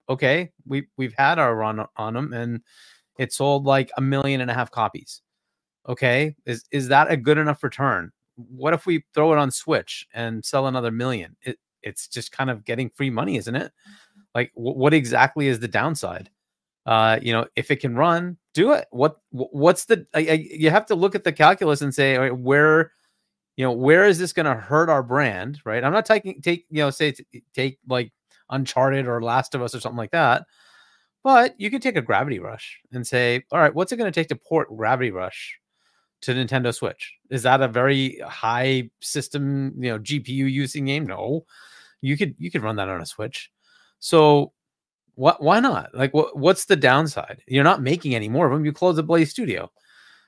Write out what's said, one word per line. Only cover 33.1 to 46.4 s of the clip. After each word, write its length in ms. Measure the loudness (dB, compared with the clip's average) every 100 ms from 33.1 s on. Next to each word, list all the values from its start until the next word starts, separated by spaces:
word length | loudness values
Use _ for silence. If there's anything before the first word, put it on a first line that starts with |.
| 0 2 0 0
all 80 | 2
right, 140 | 4
what's 180 | 2 -4
it 60 | -2
gonna 120 | -4
take 180 | -2 -4
to 80 | -6
port 380 | -2 -2 -2
Gravity 360 | -4 -2 0 -2
Rush 480 | -4 -10 -12 -18 -20 _ _ _ _ _ _
to 100 | -4
Nintendo 420 | -2 0 -2 -2
Switch? 380 | -4 -6 -10 -16 _ -10
Is 140 | -2
that 180 | 4 4
a 80 | 2
very 500 | 0 2 2 -2 -6
high 680 | -16 -6 -4 0 0 0 -4 _
system, 720 | -8 -6 -6 -6 -4 -4 -4 -6
you 140 | -6
know, 80 | -6
G 220 | -6 -6
P 120 | -4
U 140 | -2 -2
using 400 | -2 -4 -4 -4
game? 200 | -4 -4
No, 380 | -8 -6 -6 -8 -20 -20 -20 _ _
you 160 | -4 -2
could, 180 | -4 -6
you 120 | -8
could 120 | -6
run 140 | -4 -4
that 120 | -6
on 140 | -6
a 20 |
Switch. 460 | -10 -10 -12 -12 -18 _ _ _ _ _
So 560 | 2 6 8 6 2 _ _ _ _ _ _ 0
what, 260 | 0 2
why 180 | 2 2
not? 340 | 2 -2 -6
Like, 200 | -4 0
what, 200 | 2 0
what's 300 | 2